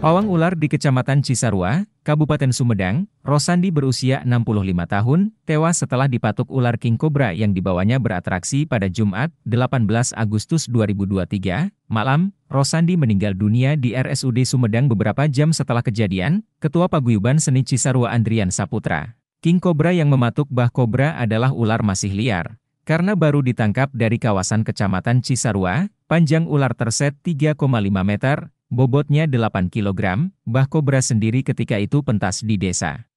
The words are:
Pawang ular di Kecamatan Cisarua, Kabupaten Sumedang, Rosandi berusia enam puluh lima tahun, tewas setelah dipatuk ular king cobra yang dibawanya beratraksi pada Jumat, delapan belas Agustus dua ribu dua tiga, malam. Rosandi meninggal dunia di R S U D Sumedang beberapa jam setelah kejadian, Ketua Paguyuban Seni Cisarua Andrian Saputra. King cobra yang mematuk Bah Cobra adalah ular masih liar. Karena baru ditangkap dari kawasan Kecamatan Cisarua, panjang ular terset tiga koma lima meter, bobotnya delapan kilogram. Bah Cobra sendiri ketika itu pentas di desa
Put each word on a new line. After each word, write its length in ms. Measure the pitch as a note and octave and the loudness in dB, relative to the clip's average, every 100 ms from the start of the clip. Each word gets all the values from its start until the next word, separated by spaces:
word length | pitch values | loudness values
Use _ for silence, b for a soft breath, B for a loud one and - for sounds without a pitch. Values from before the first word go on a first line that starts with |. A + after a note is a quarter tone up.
| D#3+ | 2
Pawang 240 | F3 G#3+ | 2 2
ular 240 | F3 E3 | 0 0
di 160 | F3+ D#3 | 0 -2
Kecamatan 480 | D3 D3 B2+ B2 C#3 | 0 0 0 2 0
Cisarua, 640 | C3+ B2 B2 F#2+ F2+ C#3+ G#3 _ - | 2 0 0 0 0 -2 -4 _ -2
Kabupaten 480 | D3+ D3+ D3+ C#3 | 0 0 0 0
Sumedang, 560 | A#2+ B2 G#2+ F#2 A#2 G3+ _ - | 0 0 0 0 -2 -4 _ -2
Rosandi 480 | C#3+ C#3+ F3 F#3 | 0 2 0 2
berusia 480 | D#3 C3+ B2 B2+ C3+ | 0 0 0 0 -2
enam 240 | B2 A#2+ A#2 | 0 0 2
puluh 160 | G#2+ | 0
lima 240 | F#2+ F2 E2+ | 0 -2 -2
tahun, 480 | G2+ A#2 D#3 G#3 - | -2 2 2 0 -4
tewas 400 | - D#3 D#3+ E3+ | -4 0 0 -2
setelah 240 | - B2+ C3+ | -2 0 0
dipatuk 400 | A#2+ A2+ G#2 A#2+ | 0 -2 -2 -4
ular 320 | C3+ A#2+ A#2 | 0 0 0
king 160 | B2 | 0
cobra 400 | A2+ D#3 C#3+ B2+ | 0 0 0 0
yang 160 | F2 G#2+ | 0 0
dibawanya 480 | F#2+ F#2 F2+ F#2+ C3 | 0 0 0 2 0
beratraksi 720 | A2 F2+ F#2 F#2 - C#3 D#3 | 0 -4 -4 -4 -2 -4 -2
pada 160 | A#2+ F#2+ | -2 -2
Jumat, 480 | F2 G#2+ F#2+ D3+ _ | 0 -2 0 -6 _
delapan 400 | - A#2 B2 C3+ | -4 0 0 0
belas 320 | G#2 A2+ B2+ | 0 0 -2
Agustus 560 | - A2 G#2+ - D#3+ - | -2 -2 -2 -2 -4 0
dua 160 | A#2+ G#2 | 0 0
ribu 240 | G2 G2 | 0 0
dua 160 | G2 F2+ | -2 -2
tiga, 480 | G#2 G2 F2+ F#3+ _ _ | -4 -2 -2 -4 _ _
malam. 400 | A2 A2 C#3+ F#3+ - _ | -2 0 0 0 -4 _
Rosandi 480 | C3+ C3+ D#3+ E3+ | -2 0 2 2
meninggal 400 | F3+ C3 G2+ G#2 | 2 2 2 0
dunia 400 | F#2+ G#2 A2+ C3 | 0 0 2 2
di 240 | D3+ B2 A2+ | 0 -2 -2
R 80 | C3 | -2
S 80 | C3+ | -2
U 80 | C3+ | -2
D 160 | A#2+ B2+ | 0 0
Sumedang 400 | C3+ A#2+ A2+ C#3 | 2 2 2 2
beberapa 400 | G#2+ G#2+ G2+ D3+ | 2 0 0 0
jam 240 | C3 D3+ | 2 2
setelah 320 | D#3+ C3+ A#2+ | 2 0 0
kejadian, 640 | A#2 G#2 G#2+ F#2 F#2+ F#3+ - _ | -2 -2 0 0 0 -2 -4 _
Ketua 240 | D#3 E3+ F3 | -2 0 0
Paguyuban 560 | D#3+ B2 A2 A2 D3 | 0 2 2 2 2
Seni 240 | D#3 C3 B2 | 2 0 2
Cisarua 480 | C3+ C#3+ B2+ A#2 | 0 0 0 2
Andrian 400 | A#2 A2 A2 F#2+ | 2 2 2 0
Saputra. 640 | - G2+ A2 - D#2+ G2+ - _ _ | -2 -4 -4 -2 -4 -6 -16 _ _
King 160 | D#3+ F3+ | 2 2
cobra 320 | F3+ D#3+ E3 | 2 2 2
yang 160 | F3+ D3 | 2 2
mematuk 400 | C3+ A#2+ A2 C#3+ | 2 2 0 -2
Bah 160 | B2 A#2+ | 0 0
Cobra 480 | - A#2+ B2 C#3 D2+ | 2 0 2 -2 0
adalah 320 | A#2 A2 B2+ | -2 0 0
ular 320 | C3+ A2+ A2 | 0 0 0
masih 320 | G#2+ F#2 G2+ | 0 -2 -2
liar. 480 | G2 A#2+ F#2+ D#2 - _ _ - | -2 -2 -2 -6 -12 _ _ -4
Karena 320 | D#3+ F3+ G#3 | 0 0 2
baru 240 | - D3 | 2 2
ditangkap 480 | C3 A#2 A2 G2+ C#3 | 0 0 0 0 -2
dari 320 | C3 A2 A2+ | 0 0 0
kawasan 400 | B2 G2 F#2 A2 | 0 -2 0 -2
Kecamatan 640 | A2 G#2 G2+ F#2 G2+ B2 - | -2 -2 -2 -2 0 0 0
Cisarua, 640 | B2+ B2 G2 F#2 G2 G3+ _ _ | -2 0 0 0 0 -2 _ _
panjang 400 | D#3+ D#3+ D#3+ E3 | 0 2 2 0
ular 320 | C#3+ C3+ - | 0 0 -2
terset 400 | A2+ - C#3+ C#3+ - | -4 -2 -2 -4 -6
tiga 320 | D3+ D3+ D3+ | -2 -2 0
koma 240 | C#3 B2 | 0 0
lima 240 | G2+ G2 F#2+ | 0 0 0
meter, 480 | G#2 C3 D3 - _ _ | 0 0 -2 -6 _ _
bobotnya 560 | B2 C3 C#3 C#3+ C#3+ D#3+ | 0 2 2 2 0 2
delapan 400 | B2+ A2 G2 F#2 | 0 0 0 -2
kilogram. 640 | A2+ G2+ F#2+ G2 F#2 F3+ _ - | -2 -2 -2 -2 0 -2 _ -4
Bah 240 | A#2+ C3+ | 0 2
Cobra 320 | D#3+ C3+ C3+ | 0 0 0
sendiri 400 | B2 A2 A2 B2 | 0 0 2 0
ketika 400 | C3+ C3+ A#2+ A2 | -2 -4 -2 -2
itu 160 | G2+ C#3+ C#3+ | 0 0 0
pentas 400 | G#2 G2 F#2+ A2 | -2 -2 -4 -2
di 80 | |
desa 560 | G#2 F#2 F2 E2+ D2 - | -2 0 -2 -4 -6 -14